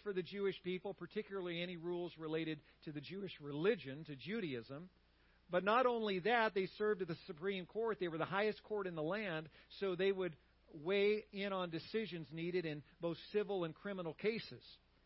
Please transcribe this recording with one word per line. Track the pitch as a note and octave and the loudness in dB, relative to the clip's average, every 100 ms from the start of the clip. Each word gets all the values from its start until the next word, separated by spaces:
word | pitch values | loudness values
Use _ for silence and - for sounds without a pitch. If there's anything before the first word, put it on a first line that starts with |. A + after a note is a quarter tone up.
for | G#3 | -2
the | F#3 | -2
Jewish | E3+ G3+ G3 - | -2 0 0 0
people, | F3+ F#3 G3+ | -2 -4 -4
particularly | - F3 G#3+ G#3+ G3 F3 E3+ | -8 -6 -4 -4 -4 -2 -2
any | F3+ E3+ | -4 -4
rules | F3 F3 E3+ D#3 | -2 -2 -2 -4
related | D#3 D#3+ D#3+ D#3 - - | -2 0 0 -4 -8 -16
to | E3 | -10
the | D3 | -8
Jewish | B2 F#3+ F#3+ - | -8 -8 -8 -8
religion, | C#3+ C#3+ F#3+ G#3 C3 C#3 | -6 2 4 4 0 -10
to | D#3+ | -10
Judaism. | C3+ C3+ A3+ E3+ A#2+ A2 C#3+ F#3 _ _ _ _ _ - | -10 -6 -4 -2 -4 -6 -12 -14 _ _ _ _ _ 0
But | F3+ | 2
not | F#3+ A#3+ | 6 6
only | B3 A#3 G#3+ F#3 | 6 4 2 2
that, | G3+ A#3+ A3 | 4 6 4
they | G3 F#3 - | 2 -2 0
served | G#3+ F#3+ | 2 2
at | E3+ | -2
the | D#3+ - | -6 -8
Supreme | D3+ G3 F#3+ E3+ | -6 -4 -2 -4
Court. | G#3+ A3+ F#3+ | -2 -2 0
They | F3 | 0
were | D#3+ | 0
the | |
highest | D3 F#3+ G#3+ G#3 | 2 2 2 0
court | - G#3 F#3 | -4 -4 -2
in | |
the | D#3+ | -2
land, | D3+ G#3 G3+ D#3 D#3+ - - - | 0 0 -2 -4 -6 -14 -16 -4
so | G3 | 0
they | F3 G3 | 2 2
would | F#3+ F3+ - _ _ - D#3+ | 4 0 -4 _ _ -18 -6
weigh | D#3+ G3+ G#3 G#3+ - | 2 4 6 4 0
in | G3 G3+ | -4 -2
on | F#3+ F3+ | -2 -2
decisions | D#3+ - A3 F#3+ E3+ C3 | -4 -2 -2 -2 -6 -8
needed | E3 E3+ F3+ | -4 -2 0
in | D#3+ D3 - - | 0 -4 -10 -6
both | E3+ D#3+ - | -4 -4 -2
civil | G#3 G3 G3 | 0 0 0
and | E3 | -2
criminal | - G3+ F#3 E3 | -4 -6 -4 -6
cases. | - G#3 A#3 - A#2+ - - _ _ | -2 0 0 -4 -14 -18 -20 _ _